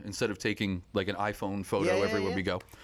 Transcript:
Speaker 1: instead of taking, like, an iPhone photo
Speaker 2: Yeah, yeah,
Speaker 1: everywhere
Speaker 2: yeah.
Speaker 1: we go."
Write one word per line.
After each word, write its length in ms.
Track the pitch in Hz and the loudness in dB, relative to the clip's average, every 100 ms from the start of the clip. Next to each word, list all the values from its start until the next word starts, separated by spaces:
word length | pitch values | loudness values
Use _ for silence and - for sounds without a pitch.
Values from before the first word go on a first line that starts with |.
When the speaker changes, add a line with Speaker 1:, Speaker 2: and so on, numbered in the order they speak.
| 104 | -8
Speaker 1:
instead 240 | 92 113 | 0 0
of 60 | 98 | 2
taking, 420 | 113 104 101 90 - | 0 0 0 0 -2
like, 160 | 101 95 | 0 0
an 60 | 98 | 0
iPhone 480 | 104 101 98 98 92 | 0 0 -4 -4 -2
photo 260 | 101 180 | 2 4
Speaker 2:
Yeah, 60 | 190 | 4
yeah, 60 | - | 2
Speaker 1:
everywhere 240 | 104 95 | 2 0
Speaker 2:
yeah. 60 | 92 | 0
Speaker 1:
we 60 | |
go." 180 | 92 90 - - | 0 -2 -6 -16